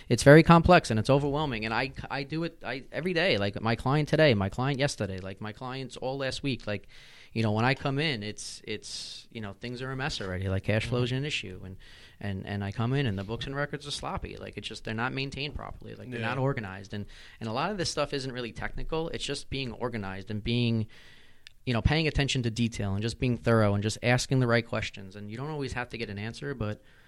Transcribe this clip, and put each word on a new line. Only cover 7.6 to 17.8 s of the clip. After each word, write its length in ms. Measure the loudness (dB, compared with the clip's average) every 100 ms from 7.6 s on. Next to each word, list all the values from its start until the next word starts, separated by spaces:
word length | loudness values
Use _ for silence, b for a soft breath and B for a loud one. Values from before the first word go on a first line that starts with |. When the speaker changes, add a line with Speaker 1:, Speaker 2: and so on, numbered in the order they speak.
| 2
Speaker 1:
I 80 |
come 240 | 2 0 0
in, 240 | 0 -2
it's, 400 | -6 -10 -12 -14
it's, 640 | -10 -10 -8 -12 -12 -14 -14
you 100 | -10
know, 120 | -10
things 280 | -10 -10 -8
are 100 | -6
a 40 | -4
mess 260 | -4 -4
already. 260 | -4 -2 0
Like, 160 | 0
cash 220 | 2 0 2
flow 160 | 0
is 80 | 0
Speaker 2:
Mm-hmm. 80 | 0
Speaker 1:
an 80 | -2
issue, 340 | -4 -6 -10 -12
and, 120 | -14 B B B B
and, 240 | -6 -6 -4
and 180 | -4
I 80 | -4
come 220 | -2 0
in 140 | 0 0
and 100 | -2
the 60 |
books 240 | -4 -6 -6
and 80 | -4
records 320 | -4 -6 -8
are 40 |
sloppy. 460 | -8 -6 -8 -8 -10
Like, 200 | -12 -10
it's 100 | -10
just, 180 | -10 -6
they're 80 |
not 180 | -4 -4
maintained 440 | -4 -6 -6 -8 -8
properly. 400 | -10 -12 -14 -14
Like, 160 | -10
they're 80 | -6
Speaker 2:
Yeah. 80 | -4
Speaker 1:
not 100 | 0
organized, 560 | 0 -2 -6 -10 -10
and, 140 | -8 -8 B B B
and 100 | -6
a 20 |
lot 200 | -2 -2
of 80 |
this 100 | -2